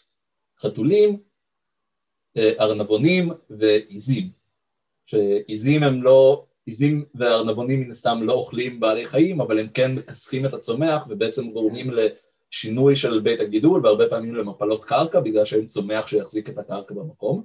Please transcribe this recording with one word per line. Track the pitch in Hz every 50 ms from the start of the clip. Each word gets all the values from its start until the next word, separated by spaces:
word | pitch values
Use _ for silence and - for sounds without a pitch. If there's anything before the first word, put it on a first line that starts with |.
| _ _ _ _ _ _ _ _ _ _ _ _
חתולים, | - 104 104 - 110 147 202 208 208 208 202 202 - _ _ _ _ _ _ _ _ _ _ _ _ _ _ _ _ _ _ _ _ _ _
אה, | 113 110 110 110 -
ארנבונים | 110 107 107 104 104 104 107 107 131 165 185 185 175 170 170 - _ _
ועיזים, | 110 104 110 107 104 107 - - 98 101 110 127 131 107 92 92 - _ _ _ _ _ _ _ _ _ _ _ _ _ _
שעיזים | _ - 110 101 101 101 104 - - 107 107 113 135 147 156 147
הם | 139 131 127 123
לא... | 127 131 135 135 131 143 147 - _ _ _ _
עיזים | - 110 113 143 147 151 147 143 - -
וארנבונים | 113 123 120 117 113 110 113 107 117 120 127 135 135
מן | 127 120
הסתם | - - - 120 117 113 110
לא | 113 127
אוכלים | 123 - - 120 117 123 123 120 117
בעלי | 113 110 110 117 120
חיים, | - 135 139 165 185 185 151
אבל | 117 107 110 110
הם | 110 110 -
כן | 127 127 131 131
מכסחים | - - - - - - - - 131 135
את | 135 -
הצומח | - - - - 131 160 160 151 151 - 120
ובעצם | 107 101 110 110 - 135 120 113
גורמים | 107 113 110 107 - - 127 131
לשינוי | 120 113 110 107 - - _ _ _ _ _ _ - - - 110 110 127 135 143 139
של | 135 - 123 113 107
בית | 104 117 117 -
הגידול, | 107 104 104 107 135 160 190 175 -
והרבה | 110 104 104 117 113
פעמים | 117 113 113 117 117
למפלות | 117 104 101 95 - 104 107 110 107 -
קרקע, | - - 135 160 160 196 180
בגלל | 143 113 107 107 107
שאין | - 107 107 110
צומח | 107 - 104 98 101 107 110 107
שיחזיק | - 104 104 95 - - 107 - -
את | -
הקרקע | 104 101 - 101 101 101 - 101
במקום. | 101 - 156 - _ 101 110 156 214